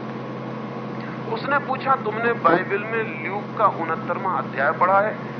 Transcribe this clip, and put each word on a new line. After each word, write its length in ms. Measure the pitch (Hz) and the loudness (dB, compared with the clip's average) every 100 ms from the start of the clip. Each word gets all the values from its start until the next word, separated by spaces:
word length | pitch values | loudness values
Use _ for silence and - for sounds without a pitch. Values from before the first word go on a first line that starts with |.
| - - - - - - - - - - - - 220 | -8 -8 -8 -8 -8 -8 -8 -8 -8 -6 -6 -6 -4
उसने 260 | 226 247 285 | -4 0 2
पूछा, 360 | 240 254 269 254 | 2 0 2 2
"तुमने 380 | 214 214 233 | 2 0 2
बाइबल 460 | 226 165 175 185 202 | 4 6 4 4 -2
में 440 | 220 226 220 143 | -2 -2 -2 -4
ल्यूक 340 | 165 208 208 - | -6 -6 -4 2
का 80 | 196 | 2
उनहत्तरवां 720 | - 160 160 170 170 185 151 | 2 -2 -2 -2 -2 0 -2
अध्याय 340 | 127 123 143 | -2 0 2
पढ़ा 280 | 165 180 196 | 4 4 6
है?" 180 | 214 - - | 4 -2 -8